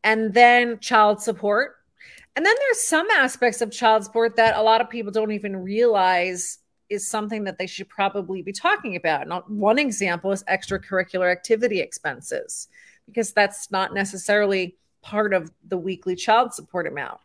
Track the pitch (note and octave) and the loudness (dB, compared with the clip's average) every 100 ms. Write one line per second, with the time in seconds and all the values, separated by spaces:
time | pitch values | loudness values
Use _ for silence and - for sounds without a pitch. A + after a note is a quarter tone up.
0 | G#3+ A3 A3 G3+ A#3+ A#3+ A#3+ A3+ - A#3 | 2 0 2 6 8 8 2 -4 2 4
1 | G#3+ G#3 A#3 G#3+ G#3 G#3 C#4 _ _ _ | 4 4 -2 -4 0 0 -2 _ _ _
2 | - - _ - F4+ B4 C#5 A#4 - D#4 | -20 -20 _ -2 2 2 2 0 0 0
3 | G4 G4+ C4+ - B3 A3 A3+ - A#3 A3 | 2 2 2 2 -2 0 -6 0 4 4
4 | G#3 A3+ A3+ A3+ A3+ G#3+ A3 A3+ A#3+ A#3 | 2 0 0 4 2 4 4 4 2 -6
5 | G#3 G#3 G#3+ G#3 G#3 F#3+ F#3 G#3 A#3+ G#3 | -4 -2 -2 -4 -6 -8 -4 2 4 4
6 | F#3 F3+ F3+ F3+ - - _ _ _ G#3 | 4 2 0 -4 -8 -10 _ _ _ -8
7 | - A3 G#3 A3 G3+ - F#3 - G3 - | -4 -4 -4 -6 -8 -8 -10 -8 -14 -2
8 | G3 G3+ F3+ F#3+ E3+ G3 E4+ G4+ C4+ F3+ | -2 -2 -6 -8 -8 -2 0 0 -4 -4
9 | E3 D3 D3+ F3+ F#3 G#3 G#3 B3 C#4+ G3+ | -2 -2 -4 -8 -8 0 2 2 0 -2
10 | G3 F3 F#3+ G3 - F#3+ - G3 - F#3+ | -4 -2 -4 -4 -2 -4 -4 -8 -4 -4
11 | F#3 F#3 F3+ F3+ - A3 A#3+ G3 - - | -2 -2 0 -2 0 0 0 -2 -6 -6
12 | D#3 C#3 - - - - - _ _ _ | -8 -8 -8 -8 -8 -12 -14 _ _ _
13 | _ A#3 G#3+ - G3+ G3+ - F#3+ F#3+ G3 | _ -6 -2 2 0 0 -6 -4 -2 -2
14 | G3 G3 - G#3 G3+ G3 F3+ _ _ _ | -4 -6 0 0 2 0 -4 _ _ _
15 | - G#3 G#3 F#3+ D#3+ _ _ F3+ F3 F3+ | -8 -2 0 0 -2 _ _ -6 -6 -6
16 | - F3+ - A3 B3+ - E3 F3+ D#3+ D3 | -6 -4 2 4 2 -4 -8 -6 -6 -8
17 | C3+ - | -10 -12